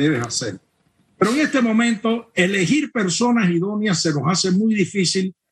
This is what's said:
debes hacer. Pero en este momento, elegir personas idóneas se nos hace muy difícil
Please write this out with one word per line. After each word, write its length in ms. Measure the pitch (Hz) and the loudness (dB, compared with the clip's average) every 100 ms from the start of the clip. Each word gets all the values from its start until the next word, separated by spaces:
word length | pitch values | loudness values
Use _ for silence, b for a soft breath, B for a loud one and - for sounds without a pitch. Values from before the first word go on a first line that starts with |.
debes 240 | 147 131 110 | 0 0 -2
hacer. 320 | - 117 90 _ _ _ _ _ - | -6 -8 -10 _ _ _ _ _ -2
Pero 140 | 196 | 0
en 80 | 269 | 2
este 200 | 294 269 | 0 2
momento, 720 | 240 220 233 214 226 233 - | 2 2 0 0 -2 -2 -4
elegir 560 | - 180 196 170 285 294 | -2 0 0 0 0 0
personas 580 | 240 190 160 240 240 185 | -2 -2 0 2 2 2
idóneas 500 | 170 190 208 214 170 | 0 -2 -2 -2 0
se 120 | 165 | 0
nos 100 | 147 139 | -2 0
hace 240 | 185 190 | 0 2
muy 240 | 185 220 | 2 2
difícil 600 | 214 165 202 180 190 190 - _ | 0 0 0 -2 0 -4 -6 _